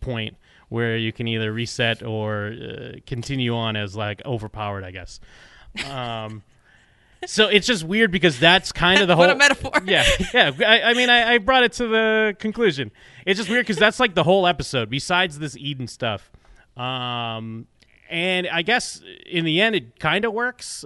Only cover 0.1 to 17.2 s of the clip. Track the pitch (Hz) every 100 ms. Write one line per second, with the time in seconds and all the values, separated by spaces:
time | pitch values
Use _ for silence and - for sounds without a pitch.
0.1 | 117 107 - _ _ _ 113 117 113 113
1.1 | - 117 113 110 110 117 - 117 113 113
2.1 | 110 107 107 104 117 113 110 120 - -
3.1 | 120 - 135 120 117 113 107 104 104 104
4.1 | 101 - 117 104 107 104 98 92 92 85
5.1 | - - - - - - - 139 135 120
6.1 | 113 110 107 - _ _ _ _ _ _
7.1 | _ 359 - 214 208 - 220 160 208 226
8.1 | 175 170 123 165 185 - - 175 190 185
9.1 | 165 175 269 285 269 269 202 190 165 -
10.1 | - 180 247 165 135 214 226 220 240 247
11.1 | 240 233 240 196 262 240 - 240 220 220
12.1 | 220 214 196 220 220 226 139 110 - -
13.1 | - - 196 185 240 233 170 214 - 247
14.1 | 170 156 196 180 156 135 131 110 135 -
15.1 | 180 185 143 151 - 139 135 120 - 120
16.1 | 101 - - _ - _ - 127 131 123
17.1 | 120